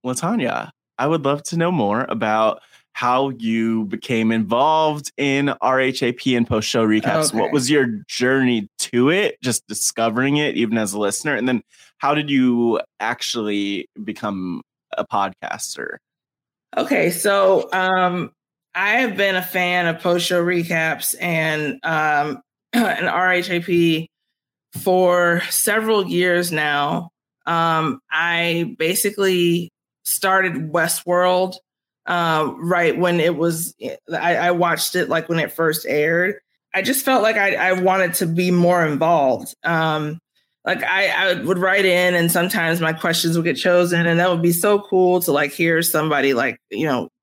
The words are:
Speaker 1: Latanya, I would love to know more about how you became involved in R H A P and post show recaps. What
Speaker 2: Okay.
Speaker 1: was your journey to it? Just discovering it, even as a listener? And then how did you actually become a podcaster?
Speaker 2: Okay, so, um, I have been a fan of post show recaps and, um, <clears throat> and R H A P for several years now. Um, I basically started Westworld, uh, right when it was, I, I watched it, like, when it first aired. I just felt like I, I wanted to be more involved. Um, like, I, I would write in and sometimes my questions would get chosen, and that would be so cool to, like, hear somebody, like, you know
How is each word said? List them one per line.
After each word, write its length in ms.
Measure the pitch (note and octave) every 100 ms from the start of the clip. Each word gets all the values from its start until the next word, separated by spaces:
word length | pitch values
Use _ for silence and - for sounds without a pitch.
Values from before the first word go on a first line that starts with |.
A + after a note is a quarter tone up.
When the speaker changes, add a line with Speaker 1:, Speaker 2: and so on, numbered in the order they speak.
| B2+
Speaker 1:
Latanya, 640 | B2+ E3 A#3 B2 B1 - _ _ -
I 100 | C3+
would 180 | D#3+ C#3
love 180 | D3
to 140 | D3+ E3+
know 140 | E3+
more 340 | F3 G#2 G#2+ C3+
about 520 | A2+ A2 A2 A2 - _ - _
how 360 | - B2 B2+ C#3
you 560 | A#2 A2+ A2+ A2+ A2+ G#2+
became 460 | A2 - A#2 A2+
involved 800 | A2+ G#2 A#2 D3 D#3 D#3 D3+ C#3+ -
in 320 | C#3 C#3 C#3 -
R 200 | B2 C3
H 200 | C3 B2
A 120 | A#2+
P 220 | A#2+ C3+ B2
and 120 | A#2
post 200 | A2 G#2+
show 180 | A#2+ A2
recaps. 460 | G#2+ - G#2 D3+
What 120 | A2 G#2
Speaker 2:
Okay. 60 |
Speaker 1:
was 180 | D3 B2
your 180 | D3 B2+ G#2+ -
journey 600 | - B2+ C3+ B2+ A#2 G#2 _
to 300 | - A#2+ C3
it? 280 | F3+ G#3 -
Just 240 | B2+ A2+ _
discovering 680 | G#2+ - - A2+ A2 C3+ D3
it, 180 | D3 F#2+
even 220 | A2+ A2+
as 160 | G#2+
a 60 | G2+
listener? 360 | G2+ - D3+ C3
And 120 | B2+
then 140 | A#2+ - _ - _
how 160 | C#3
did 160 | D3+ D3
you 500 | C#3 B2+ A#2+ A#2+ A2 - _
actually 880 | G#2+ A#2+ - - G#2+ G2+ G2+ G2+ - -
become 600 | G#2 - G#2+ G2 F#2 E2+ - _ _ -
a 80 | G#2
podcaster? 920 | G#2 G2 F#2 - - - - B1 - _ _ _ _ _ _ _ -
Speaker 2:
Okay, 320 | D#4+ - F3
so, 600 | E3+ G#3 G3 F#3+ F#3+ -
um, 580 | F#3 F#3 F#3 F3+ F3+ D3 _ _ _ _ F3
I 220 | G3 A3+
have 180 | B3+ F#3+
been 180 | G3+ F#3
a 60 |
fan 460 | F3 F#3 F3+ F3+ E3+
of 120 | E3
post 260 | F#3 F3 E3+
show 180 | F3+
recaps 720 | F3 F3 E3+ E3+ D#3+ D3 - -
and, 600 | F3 E3 D#3 D#3 D3+ -
um, 580 | E3 D#3+ D#3 D3 D3+ C3+ _ _
<clears throat> 160 | _
and 360 | A#3+ G#3+ A2 F3
R 240 | - F#3
H 160 | F3+ F3+
A 100 | F3
P 480 | E3+ F3 E3+ D#3+ E3 _ _ _ _ _ _
for 680 | - - F#3 F3+ F3+ F3 E3+ -
several 580 | - - G#3+ A3 G#3+ F#3
years 440 | F3 F3+ F3 F3
now. 580 | D#3 D3+ D3 C#3+ E3 E3+ _ _ _ -
Um, 540 | E3+ E3 D#3+ D#3+ - _
I 640 | D#3 E3+ E3+ E3+ E3+ E3+ -
basically 920 | D#3+ F#3+ G3+ G3+ G3 F3+ F3 E3+ E3+ _ _ _ -
started 680 | - F#3+ F#3+ F#3 E3+ D#3+
Westworld, 840 | E3 E3 - - F3 F3+ F3+ F#3 F#3 _ _ _ _ -
uh, 440 | F3 E3 D#3+ D3+ -
right 380 | E3+ F3 E3+ -
when 220 | F3 F3
it 160 | E3 D#3
was, 380 | E3+ E3 E3+ - - - -
I, 220 | E3 F3 F3
I 160 | F3
watched 440 | F3 F3 D3+ - F3+
it, 140 | D#3+
like, 180 | E3 D#3+
when 100 | E3
it 120 | D#3
first 340 | - E3 D#3+ -
aired. 480 | D3 D3+ E3+ F3+ G3+ _ _ _ F#3+
I 60 |
just 200 | F#3+ C4 -
felt 180 | C4
like 140 | G#3+ A3
I, 180 | G3 -
I 160 | F#3
wanted 420 | F#3 F#3 F#3+ F3+ E3+
to 120 | F3
be 240 | E3 F3+
more 340 | F3 E3+ F3 D#3+
involved. 680 | C#3+ D#3+ E3+ C3+ A2 - -
Um, 560 | E3+ E3 D#3+ D#3 D3+ D#3+ _ _ _ _ -
like, 180 | F#3
I, 240 | - F#3 G3
I 260 | - F#3+ F3
would 160 | A2 F#3
write 280 | F#3 G3 F#3+
in 280 | F3+ F3+
and 180 | F3 E3+
sometimes 480 | E3+ F3 G3 E3 E3+
my 120 | D#3+
questions 420 | D#3+ F3+ E3 E3+ E3
would 100 | E3
get 100 | C#3
chosen, 480 | F#3 F3 F3 E3+ E3+
and 140 | E3
that 100 | F3+
would 140 | F3
be 80 | E3+
so 280 | E3+ G#3 G3+
cool 380 | G3+ F#3 F3+ F3+
to, 100 | F3
like, 200 | C#3+ D3
hear 300 | - E3 E3
somebody, 540 | E3 E3 D#3 D3 C3+ B2+
like, 240 | B2+ B2 _
you 160 | G#2 D#3
know 240 | B2+ E2 _